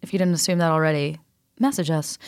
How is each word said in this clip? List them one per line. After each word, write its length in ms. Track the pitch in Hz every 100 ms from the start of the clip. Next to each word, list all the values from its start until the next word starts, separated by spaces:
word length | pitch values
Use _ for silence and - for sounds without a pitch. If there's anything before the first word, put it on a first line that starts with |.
if 100 | -
you 60 | 190
didn't 160 | 180
assume 240 | 170 - 175
that 140 | 165
already, 480 | 160 156 151 143 156 - _ _ -
message 320 | 262 277 156
us. 260 | 160 147 -